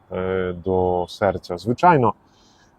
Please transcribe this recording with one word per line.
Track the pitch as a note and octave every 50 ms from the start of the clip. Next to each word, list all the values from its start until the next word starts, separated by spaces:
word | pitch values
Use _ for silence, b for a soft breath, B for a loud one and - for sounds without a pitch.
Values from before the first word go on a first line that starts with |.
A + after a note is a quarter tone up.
| _ _
е, | F#2 F#2 F#2 F#2 F#2+ F#2+ F#2 F2+ F2+
до | F2 E2 F#2+ F#2 F#2 F#2 F2+ F2+ F2+ F2 -
серця. | - - G#2+ G2 F2+ F2+ - - F2+ E2+
Звичайно, | F2 A2 A#2+ - - - E3+ C#3+ A#2+ A2 - - _ b b b b b b b b b b